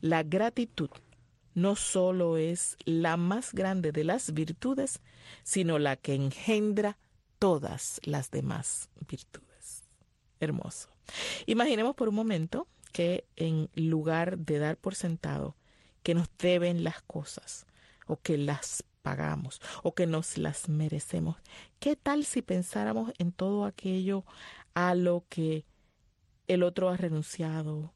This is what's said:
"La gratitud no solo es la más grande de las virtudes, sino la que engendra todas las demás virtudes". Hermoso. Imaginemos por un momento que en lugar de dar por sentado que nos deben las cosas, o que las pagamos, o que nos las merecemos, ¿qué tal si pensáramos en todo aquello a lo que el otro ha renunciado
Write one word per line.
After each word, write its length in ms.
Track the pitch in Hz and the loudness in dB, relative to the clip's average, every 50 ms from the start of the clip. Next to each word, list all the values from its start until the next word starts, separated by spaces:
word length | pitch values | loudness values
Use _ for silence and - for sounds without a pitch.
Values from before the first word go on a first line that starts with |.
"La 220 | - 160 165 160 160 | 2 2 2 2 2
gratitud 640 | 156 156 190 214 233 233 - 240 226 - - 160 139 - - _ _ - _ - _ _ _ _ - - | 2 2 2 2 2 0 0 -2 -2 -2 -6 -6 -6 -6 -14 _ _ -20 _ -20 _ _ _ _ -6 0
no 200 | 175 175 196 202 | 2 4 4 2
solo 600 | - - - - 190 185 185 185 185 175 170 165 | 2 0 0 2 4 4 4 4 4 2 2 4
es 400 | 160 156 165 170 170 - - - _ - | 2 2 0 0 -2 -2 -4 -6 _ -2
la 320 | - 165 165 165 165 165 | 0 2 2 4 2 2
más 360 | 170 175 175 190 233 254 - - | 2 2 2 2 0 -2 -4 -4
grande 380 | 190 190 190 190 190 175 156 | -2 0 0 0 2 0 0
de 140 | 147 156 151 | 0 0 0
las 300 | 160 190 262 - - 156 | 2 0 0 -2 -2 -2
virtudes, 680 | 156 160 160 170 - - 247 269 269 277 269 - - _ - - - - - - - - | -2 -2 -2 -4 -4 -2 -2 0 0 -2 -4 -4 -8 _ -20 -20 -20 -20 -20 -20 -16 -6
sino 380 | - - 190 185 165 165 147 | -2 0 2 2 4 4 4
la 160 | 147 139 135 | 4 2 0
que 180 | - _ - 139 | 0 _ -2 0
engendra 840 | 135 139 139 135 - - - 220 214 214 214 208 202 208 208 208 _ _ _ _ _ _ _ _ _ | 2 2 0 -2 -2 0 2 2 4 4 2 2 2 2 0 -2 _ _ _ _ _ _ _ _ _
todas 600 | - 196 175 147 143 - - - - - - - - | 4 4 4 4 2 -4 -6 -6 -6 -8 -8 -6 -4
las 260 | - 147 143 135 - | -2 -2 -2 -2 -2
demás 580 | - 139 139 131 - - 131 - - - - - _ - - - | -4 -4 -2 -2 -2 -4 -4 -4 -4 -6 -6 -10 _ -16 -12 -10
virtudes". 760 | - - - _ _ - - _ _ _ - - - - - _ _ _ _ _ _ _ _ _ _ _ | -10 -12 -12 _ _ -20 -20 _ _ _ -18 -18 -18 -18 -18 _ _ _ _ _ _ _ _ _ _ _
Hermoso. 520 | - 156 156 - - - - - - - _ _ _ - - - - - - - - | -2 -2 -2 -2 -4 -6 -10 -10 -14 -16 _ _ _ -14 -10 -8 -6 -6 -6 -6 -2
Imaginemos 500 | - 220 220 240 311 262 214 220 240 285 | 0 2 4 4 4 4 2 2 0 0
por 120 | - 254 220 | 2 0 2
un 60 | 202 | 2
momento 540 | 214 226 226 214 165 160 170 - 254 339 _ _ _ - - - | 2 2 2 2 0 0 -2 -2 -4 -6 _ _ _ -20 -12 -2
que 320 | - 170 170 180 - - _ _ | 0 2 2 2 0 -4 _ _
en 340 | - 165 165 160 156 156 - _ | -2 0 0 2 0 0 -2 _
lugar 640 | - 160 160 160 160 151 160 160 165 170 175 190 180 | -2 0 2 2 2 0 0 0 0 0 0 -2 -6
de 220 | 165 - 156 147 | -2 -2 0 0
dar 160 | 151 151 160 | 2 0 -2
por 180 | - - 196 190 | -2 -4 -6 -6
sentado 600 | - - 175 165 165 - 151 143 143 143 143 147 _ _ _ _ _ _ _ _ _ _ | -2 -2 -2 -4 -2 -4 -4 -4 -4 -4 -6 -8 _ _ _ _ _ _ _ _ _ _
que 100 | - 170 | 2 2
nos 140 | 170 175 - - _ | 2 2 0 -4 _
deben 460 | - 180 180 180 175 175 175 170 165 | 2 4 4 4 4 2 2 2 0
las 180 | 165 160 - - | -2 -4 -6 -14
cosas, 640 | _ - 160 147 - - - - - - - - _ _ _ _ - - _ - | _ -10 -8 -8 -8 -12 -16 -14 -14 -16 -16 -16 _ _ _ _ -20 -20 _ -8
o 140 | - 156 - | -8 -8 -6
que 180 | _ - 165 143 | _ 0 2 2
las 460 | 143 143 147 143 - - - - - _ _ _ _ | 2 0 0 -2 -4 -6 -8 -8 -8 _ _ _ _
pagamos, 580 | 147 143 139 151 151 151 151 - 127 - - - - - - - | -4 -2 0 0 0 0 -2 -4 -8 -10 -12 -14 -14 -14 -2 -2
o 100 | 175 - | -2 2
que 140 | - 180 | 2 2
nos 320 | 170 160 156 160 - - 165 | 2 2 0 -2 -2 -4 -2
las 300 | 156 156 151 - - - | -2 -2 -2 -4 -2 0
merecemos, 680 | 151 151 156 156 156 151 - - - 170 160 160 165 - - - - - - - _ _ | 0 2 2 0 0 -4 -4 -4 -2 -2 -2 -2 -4 -6 -10 -20 -20 -20 -20 -20 _ _
¿qué 160 | - 285 302 | 0 0 0
tal 280 | - _ 277 285 294 294 | 0 _ 0 0 0 0
si 180 | - - 254 240 | 0 -2 -2 -2
pensáramos 680 | - 185 180 180 - - 214 208 214 220 220 226 226 254 - | 0 -2 -2 -2 -2 -2 -2 -2 0 0 -2 -4 -4 -4 -2
en 140 | 175 175 180 | -2 -2 0
todo 320 | _ 185 190 202 208 202 | _ -2 0 0 0 0
aquello 600 | 202 196 - - 190 185 185 185 190 196 196 185 - - - - - - - - _ _ | -2 -4 -6 -4 -2 0 0 0 0 -2 -2 -4 -8 -18 -20 -18 -18 -18 -20 -20 _ _
a 200 | 175 175 180 180 | 2 4 4 4
lo 300 | 180 180 175 175 175 175 _ | 4 4 4 4 2 0 _
que 360 | - - 160 160 156 156 151 _ _ _ _ _ _ _ _ _ _ _ _ _ _ _ _ | -4 0 0 0 0 -2 -4 _ _ _ _ _ _ _ _ _ _ _ _ _ _ _ _
el 160 | _ 185 180 180 | _ 2 4 4
otro 260 | 180 175 - 185 185 | 2 2 2 2 2
ha 80 | 180 | 2
renunciado 960 | 175 180 170 160 151 156 - - - 165 160 156 160 156 151 151 151 151 160 _ | 2 0 0 0 -2 -2 -4 -6 -4 -4 -2 -2 -2 -4 -4 -4 -6 -8 -10 _